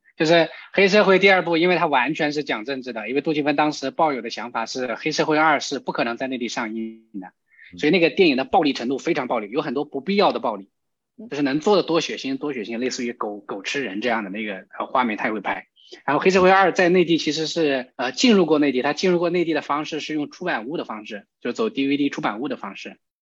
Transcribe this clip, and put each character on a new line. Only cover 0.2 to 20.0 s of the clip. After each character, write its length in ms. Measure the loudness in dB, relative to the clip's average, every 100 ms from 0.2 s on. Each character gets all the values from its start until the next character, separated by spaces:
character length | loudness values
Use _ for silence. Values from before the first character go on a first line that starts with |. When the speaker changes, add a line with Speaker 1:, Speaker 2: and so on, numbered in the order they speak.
| 4
Speaker 1:
是 220 | 4 4 -2 -4
《黑 160 | 2 4
社 160 | 6
会》 160 | 6 6
第 100 | 6
二 120 | 4
部， 140 | 4 2
因 120 | 4
为 80 | 2
它 100 | 2
完 260 | 2 0
全 180 | 0 -2
是 100 | -2
讲 220 | -4 -6
政 180 | -4 -8
治 100 | -8
的， 160 | -8 -4
因 60 |
为 60 | -4
杜 120 | -2
琪 100 | 0
峰 120 | 0
当 180 | 2 0
时 200 | -2 -6
抱 200 | 0 0
有 80 | 0
的 80 | -6
想 220 | -10 -8
法 160 | -6 -6
是， 300 | -6 -6 -4
《黑 160 | -4
社 120 | -2
会》 140 | 0 4
二 220 | 4 2
是 180 | 0 -6
不 140 | -6
可 100 | -4
能 140 | -4 -4
在 100 | -6
内 100 | -4
地 120 | -6
上 260 | -6 -6
映 300 | -6 -8 -12 _ -14
的， 80 | -14 -18 _ _ -20
Speaker 2:
嗯。 60 | -2
Speaker 1:
所 100 | 2
以 40 |
那 80 | 4
个 100 | 4
电 180 | 4 4
影 80 | 4
的 80 |
暴 160 | 2 2
力 120 | 2
程 160 | 0 -4
度 100 | -4
非 160 | -2
常 140 | -2 -2
暴 100 | -4
力， 100 | -4
有 120 | -6
很 100 | -4
多 120 | -6
不 160 | -6 -8
必 160 | -2 2
要 160 | 2
的 80 | 2
暴 160 | -4 -6
力， 120 | -10 _ _ _ _ -20
Speaker 3:
嗯。 120 | -10
Speaker 1:
就 80 | -4
是 60 |
能 180 | -2 0
做 160 | 2 2
的 60 |
多 160 | 2 -2
血 160 | -2 -6
腥、 200 | -6 -6
多 160 | -6
血 120 | -8
腥， 140 | -8 -6
类 120 | -6
似 160 | -4 -8
于 60 |
狗， 260 | -6 -8 -8
狗 240 | -12 -10
吃 200 | -6 -6
人 180 | -6 -4
这 80 | -2
样 160 | -2
的 60 | -4
那 140 | -8
个， 120 | -8 -10 -12 -10
呃， 80 | -4
画 180 | 0
面 120 | 0 -2
他 100 | -4
也 60 |
会 80 | -6
拍。 280 | -6 -8 -12 _ _ -10 -4
然 100 | 2
后 60 |
《黑 80 | 4
社 100 | 6
会 80 | 6
二》 220 | 6 6
在 180 | 4 4
内 160 | 4
地 140 | 4 2
其 140 | 0
实 160 | -2 -4
是， 440 | 0 0 0 -4 -6
呃， 160 | -6
进 200 | 2 4
入 140 | 6 6
过 140 | 4
内 100 | 4
地， 100 | 2
它 120 | 0
进 180 | 0 2
入 80 | 2
过 100 | 2
内 160 | 0
地 100 | 0
的 60 | -2
方 240 | -2 -4
式 140 | -4
是 160 | -8